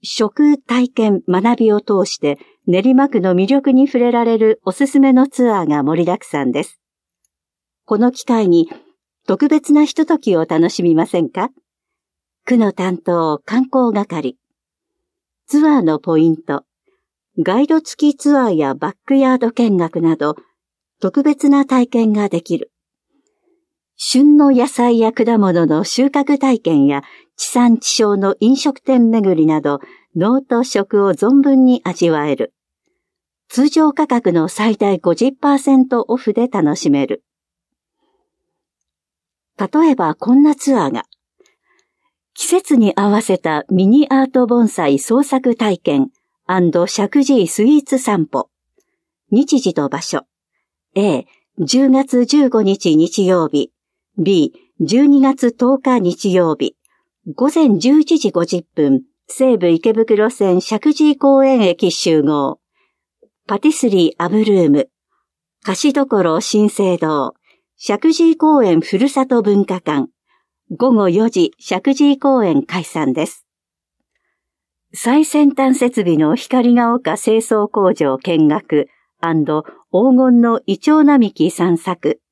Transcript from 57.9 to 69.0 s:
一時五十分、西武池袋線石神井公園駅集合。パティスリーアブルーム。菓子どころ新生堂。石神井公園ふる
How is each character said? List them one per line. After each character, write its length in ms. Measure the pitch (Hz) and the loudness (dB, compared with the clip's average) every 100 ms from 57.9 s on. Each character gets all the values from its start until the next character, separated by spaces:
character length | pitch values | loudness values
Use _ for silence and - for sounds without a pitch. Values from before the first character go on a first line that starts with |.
| 302 | 2
一 160 | 294 330 | 2 0
時 140 | 311 | 0
五 120 | 185 170 | -2 -2
十 180 | 180 165 - | -4 -8 -4
分、 280 | 147 135 131 _ _ | 0 0 -2 _ _
西 300 | - 262 226 | -2 0 2
武 120 | 175 | 2
池 240 | 165 226 | 0 0
袋 360 | 220 226 214 214 | 0 0 2 0
線 280 | - 196 180 | 0 0 0
石 220 | - 220 | -2 -4
神 320 | - 302 302 | -2 0 0
井 60 | 277 | 2
公 280 | 277 269 269 | 2 4 4
園 180 | 262 | 2
駅 280 | 202 175 202 | 0 0 -2
集 300 | - - 160 | -2 0 0
合。 380 | 143 151 139 147 _ _ _ _ _ _ _ _ - | 0 0 -4 -8 _ _ _ _ _ _ _ _ -10
パ 120 | 208 | -2
テ 100 | 302 | -2
ィ 20 | |
ス 180 | 302 247 | 0 0
リ 220 | 196 165 | 2 0
ー 120 | - | -2
ア 40 | 170 | -4
ブ 160 | 208 | 0
ル 120 | 220 196 | 2 2
ー 140 | 165 | 2
ム。 200 | 143 131 _ _ _ _ _ _ _ | 2 -2 _ _ _ _ _ _ _
菓 120 | - 190 | -8 -4
子 180 | 294 | -2
ど 140 | 277 269 | -2 -2
こ 160 | 220 | 0
ろ 180 | 175 160 | 0 -2
新 280 | - 214 208 | -2 0 0
生 280 | - 196 175 | 0 -2 -2
堂。 380 | 160 151 135 - _ _ _ _ | -2 -4 -6 -10 _ _ _ _
石 200 | - 208 | -8 -4
神 340 | 320 320 330 | -2 0 0
井 60 | 320 | 2
公 260 | 311 294 | 2 2
園 180 | 214 165 | 2 2
ふ 160 | 160 | 0
る 100 | 185 | -2